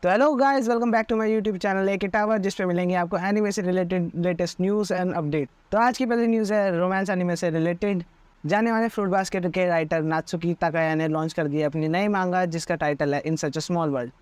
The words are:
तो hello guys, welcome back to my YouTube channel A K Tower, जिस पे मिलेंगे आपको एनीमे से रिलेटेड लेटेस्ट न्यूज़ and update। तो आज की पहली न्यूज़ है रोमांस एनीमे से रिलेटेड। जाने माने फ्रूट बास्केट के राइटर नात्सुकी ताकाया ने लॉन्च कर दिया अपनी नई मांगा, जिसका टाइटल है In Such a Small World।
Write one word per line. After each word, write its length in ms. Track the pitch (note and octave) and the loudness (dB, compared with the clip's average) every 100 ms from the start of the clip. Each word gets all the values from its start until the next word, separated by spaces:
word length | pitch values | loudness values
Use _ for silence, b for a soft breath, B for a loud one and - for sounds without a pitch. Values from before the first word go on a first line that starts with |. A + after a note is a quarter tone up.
तो 60 | F3+ | 2
hello 180 | G3+ C#4+ | 4 4
guys, 340 | C#4 C4+ C4+ A3+ | 4 4 4 2
welcome 240 | A#3 A#3+ | 2 2
back 160 | A3+ A3 | 2 2
to 80 | A3 | 0
my 100 | A3 | 2
YouTube 300 | A3 G#3 F#3+ | 0 0 -2
channel 280 | G3+ F#3+ F#3+ | 0 0 0
A 60 | G3 | 0
K 100 | G3 | -2
Tower, 280 | G#3+ G#3 A3 | 0 2 2
जिस 180 | F#3+ - | 0 -2
पे 100 | F#3+ | -2
मिलेंगे 280 | F3 F3+ F3+ | 0 0 0
आपको 220 | F3 F#3 | 0 -2
एनीमे 340 | F3+ G#3 G#3 | 0 0 0
से 100 | G3+ | -2
रिलेटेड 500 | F3+ F#3 F3 F#3 E3+ - | -2 0 0 -2 -2 -2
लेटेस्ट 460 | E3+ F3 F3 - | -2 0 -4 -2
न्यूज़ 320 | F#3 G#3 G#3 | 0 0 0
and 200 | F#3 F3+ | -2 -2
update। 340 | F3 D3+ D3+ C#3 _ _ | -2 -2 -2 -4 _ _
तो 60 | G#3 | 2
आज 200 | A#3+ A3+ | 2 2
की 80 | B3+ | 0
पहली 220 | A#3+ A#3 | 2 2
न्यूज़ 260 | A3+ G#3 | 2 2
है 240 | G#3 G3 E3+ | 0 0 2
रोमांस 320 | F3+ F#3+ G3 | 0 0 0
एनीमे 260 | F#3 F3 E3+ | 0 0 0
से 140 | F3+ | 0
रिलेटेड। 540 | D#3+ D#3+ E3+ G#3 G3 E3+ _ - _ | 0 0 0 0 -2 -4 _ -20 _
जाने 280 | D3+ G3+ A3+ | -2 0 2
माने 160 | A3+ A3+ | 0 0
फ्रूट 220 | A3 G3 | -2 0
बास्केट 380 | G3 F#3+ G3 F3+ | 0 0 -2 -2
के 120 | F3 F3+ | 0 0
राइटर 360 | E3+ D#3+ E3 | 0 0 0
नात्सुकी 520 | D#3 D#3+ - F3 E3+ | 0 -2 -4 -4 -2
ताकाया 400 | E3+ E3+ E3 D#3+ D#3 | 0 0 0 0 2
ने 120 | D#3+ | 0
लॉन्च 260 | D#3 D#3+ | 0 -2
कर 140 | - D#3 | -2 -2
दिया 200 | D3 D3+ | 0 0
अपनी 200 | D#3 D#3 | 0 0
नई 200 | E3+ G#3 | 0 0
मांगा, 360 | G3+ F#3 F3+ F3+ | 0 0 0 0
जिसका 300 | E3 - E3 | -2 -4 -2
टाइटल 400 | D3+ D3 D3 C#3+ | 0 0 0 0
है 60 | |
In 120 | D3+ D#3+ | -2 -2
Such 220 | D3+ D3 | -2 -4
a 40 | |
Small 300 | - F3 D#3+ | -4 -2 0
World। 200 | C3+ B2 - | -2 -6 -10